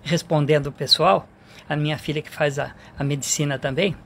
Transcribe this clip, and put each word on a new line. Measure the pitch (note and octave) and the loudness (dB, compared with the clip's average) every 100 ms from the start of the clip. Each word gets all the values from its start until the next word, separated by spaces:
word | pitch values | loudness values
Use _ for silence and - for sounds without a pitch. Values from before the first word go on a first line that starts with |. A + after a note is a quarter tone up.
respondendo | - E3 - D#3 C#3+ D3+ C#3+ | -2 -2 0 0 4 2 2
o | |
pessoal, | - C3+ - D#3+ F#3+ - - - - - | -8 0 4 4 4 0 -20 -20 -20 -4
a | |
minha | D3+ D3+ D3+ | -2 0 -2
filha | - D3+ | -4 -6
que | - | -6
faz | - D3+ C#3 | -2 0 0
a, | C3 - - - | -8 -10 -20 -6
a | |
medicina | C#3 C#3+ C3+ - D3 C3+ | -4 -2 -4 -2 -2 -2
também | C#3 C3+ G3 D3+ | -2 0 0 -2